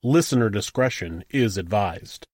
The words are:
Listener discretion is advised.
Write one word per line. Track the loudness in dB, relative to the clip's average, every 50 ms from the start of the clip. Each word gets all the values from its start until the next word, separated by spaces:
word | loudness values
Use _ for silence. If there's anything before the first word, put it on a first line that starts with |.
Listener | 2 4 4 4 4 4 2 2 2 2
discretion | 0 -2 -4 -4 -2 0 0 0 0 -4 -8 -8 -10 -12 -12 _
is | 0 2 2 2 0 -4
advised. | -4 0 0 0 0 0 -4 -8 -14 -16 -18 -20 -20 _